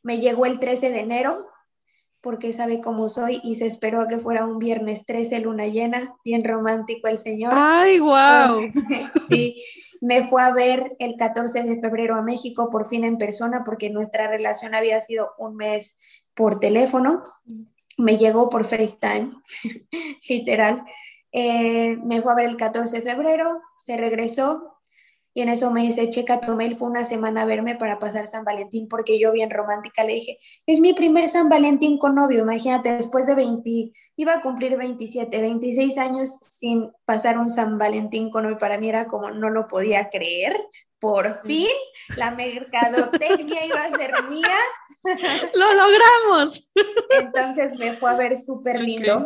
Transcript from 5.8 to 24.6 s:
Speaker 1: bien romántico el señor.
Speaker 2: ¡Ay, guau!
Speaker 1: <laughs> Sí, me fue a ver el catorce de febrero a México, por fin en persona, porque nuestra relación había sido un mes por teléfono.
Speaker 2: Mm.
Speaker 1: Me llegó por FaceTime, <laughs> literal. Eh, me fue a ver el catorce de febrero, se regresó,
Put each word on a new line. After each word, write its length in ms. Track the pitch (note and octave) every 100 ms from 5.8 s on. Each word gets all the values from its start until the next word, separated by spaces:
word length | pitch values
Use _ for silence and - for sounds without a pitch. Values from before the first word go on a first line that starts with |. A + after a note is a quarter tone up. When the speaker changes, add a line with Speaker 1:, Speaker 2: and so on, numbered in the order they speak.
| A#3 B3 C4 -
Speaker 1:
bien 200 | A#3 A#3
romántico 640 | A3+ A3+ A3 A3 A3 A#3 A3
el 100 | A3
señor. 360 | A3 G#3+ A#3
Speaker 2:
¡Ay, 440 | C4+ D4+ E4 F#4+ F#4
guau! 600 | D4+ C4+ C#4 C#4+ C4 A3+ A3
Speaker 1:
<laughs> 540 | C4+ A3 B3+ C4+ D#4 -
Sí, 340 | A#3+ B3 A#4+ - - - -
me 220 | A#3+ B3
fue 200 | B3 B3+
a 100 | B3+
ver 440 | B3 B3+ B3+ C4+ -
el 180 | A#3+ A#3
catorce 460 | A3+ A3+ A#3+ A#3+
de 160 | A#3 A#3
febrero 360 | A3+ A3+ A3+ A3
a 60 |
México, 460 | A3+ B3 B3 A#3+ A#3
por 160 | A3 G#3+
fin 160 | A#3
en 120 | A3+ A3+
persona, 440 | G#3 G#3 A#3 B3
porque 260 | A3+ A3 G#3
nuestra 380 | G#3 G#3+ G#3+ G#3+
relación 460 | A3 G#3+ G#3+ A3
había 260 | A3 A3+ A3
sido 320 | A3 A3+ G#3 -
un 180 | A3+ G#3+
mes 420 | G#3+ G#3+ - - _ _ _
por 260 | - A3 G3+
teléfono. 640 | G#3 A3+ C4 B3+ C4 F4 - _
Speaker 2:
Mm. 180 | A#3 A3 - _ _ -
Speaker 1:
Me 180 | A3+ G#3+
llegó 300 | A3 A3+ A#3+
por 140 | A#3
FaceTime, 680 | A3 A3+ G#3+ - G#3 G#3 B3+ - - -
<laughs> 680 | A3+ - - E4 D#4+ C#4 -
literal. 560 | A#3+ A#3 A3 G#3+ B3 - - - _ _
Eh, 640 | B3 A#3+ A#3 A3+ A#3 A#3 A#3
me 180 | A#3 A#3
fue 100 | B3
a 20 |
ver 120 | A#3+ A#3+
el 100 | A#3
catorce 440 | A3 A#3 A#3 A#3
de 100 | A#3+
febrero, 500 | B3+ D#4 D#4+ E4 E4+ - _
se 180 | - A#3
regresó, 840 | A3+ A3+ A#3 C4+ C4+ D#4+